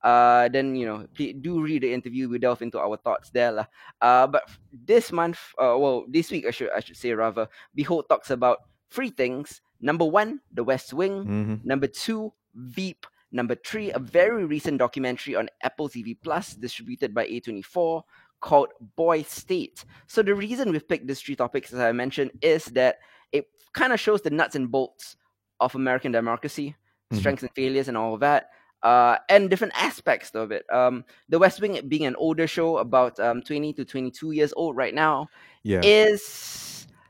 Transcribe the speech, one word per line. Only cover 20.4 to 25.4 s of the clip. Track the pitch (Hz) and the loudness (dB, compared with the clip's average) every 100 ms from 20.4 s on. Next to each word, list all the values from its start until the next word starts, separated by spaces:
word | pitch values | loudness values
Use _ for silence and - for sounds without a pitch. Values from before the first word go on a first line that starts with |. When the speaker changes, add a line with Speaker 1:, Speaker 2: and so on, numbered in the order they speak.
| 208 247 262 | -2 -4 -2
Speaker 1:
we've | 160 - | -2 -2
picked | 170 123 | -6 -4
these | 135 | -10
three | - 139 | -8 -4
topics, | 123 143 - | -2 -4 -8
as | 123 | -2
I | 120 | 0
mentioned, | 120 127 139 135 - | 0 -4 -4 -4 0
is | 151 160 - | 2 2 0
that | 127 127 - _ _ _ | 2 2 0 _ _ _
it | 143 - _ _ - | -4 -4 _ _ -2
kinda | 254 233 | 0 2
shows | - 208 | 2 0
the | 170 | 0
nuts | 147 156 147 | 0 -2 -2
and | 127 | -2
bolts | 135 127 _ - - _ _ | -2 -4 _ -20 -20 _ _